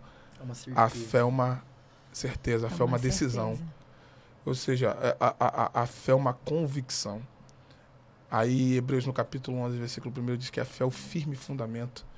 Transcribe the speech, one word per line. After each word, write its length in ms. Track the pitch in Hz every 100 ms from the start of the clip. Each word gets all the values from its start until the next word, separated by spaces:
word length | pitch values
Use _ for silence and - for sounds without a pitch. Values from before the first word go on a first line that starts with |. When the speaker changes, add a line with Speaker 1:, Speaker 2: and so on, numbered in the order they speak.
| - - - -
Speaker 1:
É 20 |
uma 120 | 131
certeza. 260 | 120 - 123
Speaker 2:
A 40 | 113
fé 300 | 120 113 127
é 40 |
uma 380 | 123 131 123 127 - - - - -
certeza, 540 | - 123 - - 113 113
a 20 |
Speaker 3:
É 40 |
Speaker 2:
fé 100 | 101
é 20 |
Speaker 3:
uma 80 | 123
Speaker 2:
uma 40 | 120
decisão. 520 | 127 - 139 117 110
Speaker 3:
certeza. 220 | 113 165 - - - - - - -
Speaker 2:
Ou 100 | - 131
seja, 400 | - 127 113 - 120 -
a, 60 | 120
a, 60 | -
a, 440 | 120 - 117 -
a 40 | 117
fé 240 | - -
é 40 | 131
uma 160 | 135
convicção. 880 | 120 - 156 151 139 127 - - 104 131 - - - - - - - - - -
Aí, 460 | 110 117 131 127 127
Hebreus, 300 | 127 131 127
no 60 |
capítulo 460 | 127 113 139 127 127
onze, 180 | 123 120
versículo 340 | 120 - 123
primeiro, 260 | 123 123 120
diz 120 | 127
que 100 | -
a 40 |
fé 200 | 127 -
é 20 | 131
o 40 |
firme 440 | - - 175 147
fundamento 680 | 135 - 139 113 117 120 - -